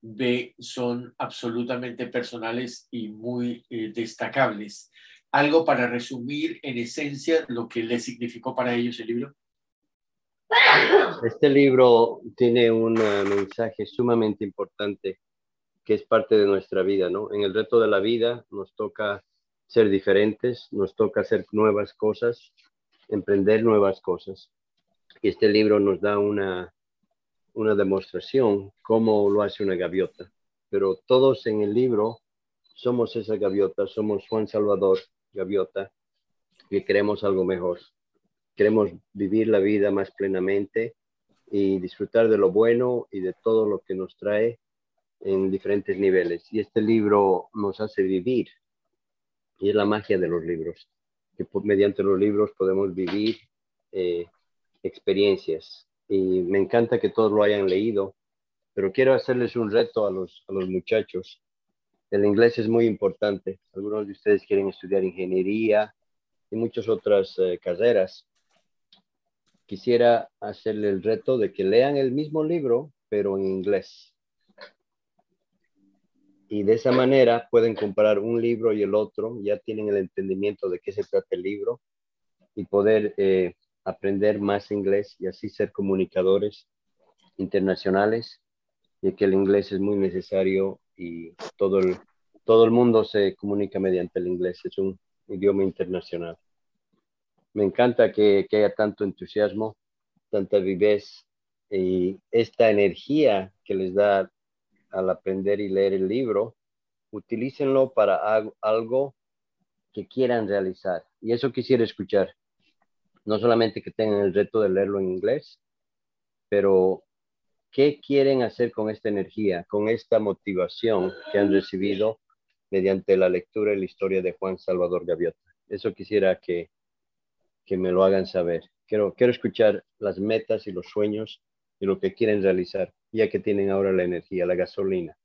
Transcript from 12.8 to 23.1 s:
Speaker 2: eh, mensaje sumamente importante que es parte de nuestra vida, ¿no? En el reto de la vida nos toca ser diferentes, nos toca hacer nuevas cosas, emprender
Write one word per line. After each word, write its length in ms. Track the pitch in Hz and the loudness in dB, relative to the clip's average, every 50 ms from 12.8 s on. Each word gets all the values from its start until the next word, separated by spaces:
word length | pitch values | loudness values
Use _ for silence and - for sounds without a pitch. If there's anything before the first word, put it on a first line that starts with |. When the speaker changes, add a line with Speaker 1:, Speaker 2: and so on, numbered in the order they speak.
| 113 113 113 113 | 2 2 2 2
Speaker 2:
eh, 240 | 110 104 101 101 98 | 2 2 2 0 0
mensaje 600 | 98 101 101 98 95 - - 113 113 - - 104 | 0 0 -2 -2 -4 -6 -6 -6 -6 -6 -8 -10
sumamente 580 | 92 - - 123 120 120 117 110 107 104 - 110 | -10 -4 -2 0 2 2 2 2 0 0 -2 -6
importante 760 | 101 95 - 101 90 _ _ 104 104 101 - _ 98 95 _ _ _ _ _ _ _ _ _ _ _ _ _ _ | -8 -6 -8 -10 -10 _ _ -6 -6 -6 -6 _ -8 -8 _ _ _ _ _ _ _ _ _ _ _ _ _ _
que 80 | _ 107 | _ -2
es 100 | 104 - | -2 0
parte 320 | _ - 113 110 - 113 | _ 0 0 2 4 4
de 100 | 107 101 | 4 4
nuestra 360 | 101 98 95 92 _ - 98 | 4 2 0 -2 _ -2 -2
vida, 280 | 92 95 101 98 92 90 | 0 0 0 0 0 -2
¿no? 220 | 90 98 107 - | -2 -4 -6 -6
En 120 | 104 104 104 | -4 -4 -4
el 100 | 98 92 | -2 -2
reto 260 | 107 110 - - 117 | -4 -4 2 2 2
de 80 | 113 107 | 4 4
la 120 | 107 98 | 2 2
vida 460 | 98 110 120 117 110 117 120 120 - _ | 2 0 0 0 0 -2 -2 -4 -10 _
nos 240 | - 101 95 - _ | -12 -12 -12 -12 _
toca 480 | _ 110 101 - - 107 104 101 98 _ _ _ _ _ _ _ _ _ _ | _ -8 -8 -6 -6 -6 -6 -6 -6 _ _ _ _ _ _ _ _ _ _
ser 220 | - 117 113 104 | 2 2 4 4
diferentes, 760 | 98 98 - - 98 98 104 107 107 - - 123 120 - - _ | 4 0 2 2 2 4 4 2 0 -2 -4 -6 -6 -6 -12 _
nos 240 | - 104 98 95 - | -4 -4 -4 -4 0
toca 260 | _ 110 101 - 110 | _ -2 0 0 -2
hacer 240 | 98 - 113 98 92 _ - | -2 0 -2 -4 -4 _ -2
nuevas 400 | 107 107 107 101 104 104 101 - | 2 2 2 2 0 -2 -6 -8
cosas, 580 | _ - 107 107 - - 120 117 - _ _ _ _ _ _ _ _ _ _ _ _ _ | _ -2 -2 -2 0 -2 -4 -4 -4 _ _ _ _ _ _ _ _ _ _ _ _ _
emprender 560 | _ | _